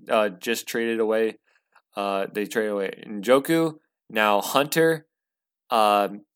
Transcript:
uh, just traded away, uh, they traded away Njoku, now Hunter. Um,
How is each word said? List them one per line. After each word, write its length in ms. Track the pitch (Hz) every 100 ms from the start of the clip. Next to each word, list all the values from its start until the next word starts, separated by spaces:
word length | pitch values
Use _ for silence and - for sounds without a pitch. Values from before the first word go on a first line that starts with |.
| -
uh, 200 | 117 104
just 400 | 90 120 113 -
traded 320 | 120 117 113
away, 380 | 110 110 110 - _ _ _ _ _ 104
uh, 300 | 101 98 98
they 140 | 104 104
traded 240 | 117 107
away 340 | 101 95 - -
Njoku, 720 | 104 101 135 139 165 165 156 _ _ -
now 320 | 110 107 101
Hunter. 680 | - 131 143 160 160 160 - _ _ _ _ _ _
Um, 560 | 117 104 104 98 104 -